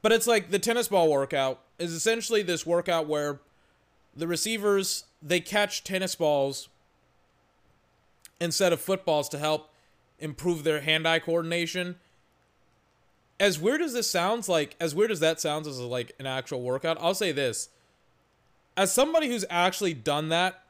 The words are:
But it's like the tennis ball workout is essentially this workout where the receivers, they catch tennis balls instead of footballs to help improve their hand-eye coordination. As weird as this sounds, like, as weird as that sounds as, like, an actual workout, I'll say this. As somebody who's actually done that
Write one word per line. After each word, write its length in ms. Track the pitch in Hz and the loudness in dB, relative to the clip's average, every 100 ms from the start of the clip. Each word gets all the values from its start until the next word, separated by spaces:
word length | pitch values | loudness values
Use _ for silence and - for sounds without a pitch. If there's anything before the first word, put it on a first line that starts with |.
But 100 | 220 | 4
it's 140 | 226 233 | 2 4
like 240 | 226 170 | 2 2
the 80 | 190 | -2
tennis 300 | 202 233 226 | 0 0 2
ball 220 | 196 165 | 4 4
workout 520 | 143 135 147 131 131 _ _ | 4 0 0 0 -2 _ _
is 140 | 170 | -8
essentially 500 | 165 214 226 220 226 | -2 0 0 0 0
this 220 | 185 165 | 0 -2
workout 420 | 156 175 170 170 156 | 0 0 2 -2 0
where 340 | 151 147 139 _ _ _ _ _ _ _ | -2 -2 -6 _ _ _ _ _ _ _
the 120 | - 170 | -8 -4
receivers, 800 | 165 214 226 208 202 190 - - _ | -2 -2 0 2 2 2 -4 -8 _
they 200 | 151 175 | -2 -2
catch 440 | 170 208 202 - | 0 0 0 -2
tennis 300 | - 190 185 | -4 -4 -4
balls 540 | - 160 147 139 135 - _ _ _ _ _ _ _ _ _ _ _ _ _ _ _ - _ | 0 2 4 2 -2 -12 _ _ _ _ _ _ _ _ _ _ _ _ _ _ _ -20 _
instead 320 | 170 - 190 | -4 0 2
of 80 | 170 | 0
footballs 480 | - 190 185 151 143 | -2 -4 0 0 0
to 80 | 147 | -4
help 320 | 151 156 - _ _ _ _ _ | -2 -2 -4 _ _ _ _ _
improve 460 | 156 135 175 165 | -12 -4 -2 0
their 160 | 147 151 | 0 0
hand-eye 380 | 143 156 160 165 | 2 2 2 0
coordination. 760 | 160 165 165 170 170 185 180 175 _ _ _ _ _ _ _ _ _ _ _ _ _ _ | 0 -2 0 -2 -2 -4 -6 -8 _ _ _ _ _ _ _ _ _ _ _ _ _ _
As 200 | 202 156 | 2 4
weird 240 | 175 294 | 0 2
as 100 | 330 | 0
this 180 | 240 226 | -2 -2
sounds, 380 | 180 180 233 196 | 0 0 0 0
like, 280 | 170 147 - | 0 0 -4
as 140 | 170 | -4
weird 160 | 151 220 | 0 0
as 100 | 190 | 2
that 200 | 160 160 | 2 2
sounds 260 | 165 151 151 | -2 -4 -6
as, 120 | 131 | -8
like, 340 | 123 127 120 - | -6 -6 -6 -8
an 80 | 135 | -6
actual 360 | 131 127 131 | -6 -6 -6
workout, 340 | 123 131 165 165 | -2 -2 -2 0
I'll 140 | 165 | 0
say 180 | 190 196 | 0 0
this. 360 | 139 135 110 - _ _ _ _ _ _ _ _ _ _ - | 0 -2 -2 -10 _ _ _ _ _ _ _ _ _ _ -2
As 160 | 196 | 0
somebody 360 | 226 285 330 294 | 2 2 2 0
who's 160 | 240 196 | -2 -2
actually 420 | 175 180 185 196 | 2 2 2 -4
done 380 | 151 110 147 156 | -2 -2 -2 0
that 320 | 165 185 - | 0 0 -4